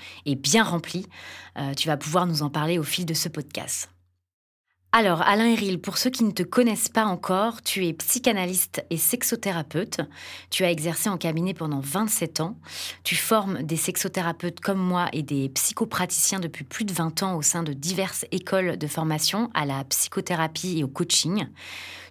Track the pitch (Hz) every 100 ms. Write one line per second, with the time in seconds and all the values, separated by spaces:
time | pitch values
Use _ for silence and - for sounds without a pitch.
0 | - - 147 135 135 220 185 170 - 180
1 | - - - - - - 139 139 160 147
2 | 151 175 175 156 147 151 156 175 143 -
3 | 170 160 165 156 - - - - - _
4 | _ _ _ _ _ _ _ _ _ 226
5 | 202 170 - 208 233 226 196 180 - -
6 | 254 262 220 - 180 247 240 202 - 226
7 | 214 180 - 185 226 226 - 196 175 165
8 | - 247 254 202 180 185 - - - 170
9 | - 247 - 233 196 170 151 190 - -
10 | - - - - - - 180 165 165 156
11 | 214 185 165 160 185 - 160 139 139 180
12 | 214 - 160 - 165 247 - - - -
13 | - 170 - 220 196 180 156 160 - -
14 | 185 185 170 165 175 165 - 190 180 180
15 | 175 156 135 139 135 135 - - 113 -
16 | 180 - - 196 165 - 143 - 208 175
17 | 160 160 190 170 147 170 160 139 156 185
18 | 190 - - 180 - 190 180 - 151 -
19 | 156 151 - 202 233 151 143 135 135 -
20 | - 196 - 165 160 160 185 165 131 131
21 | 175 - 156 202 - - - - - -
22 | -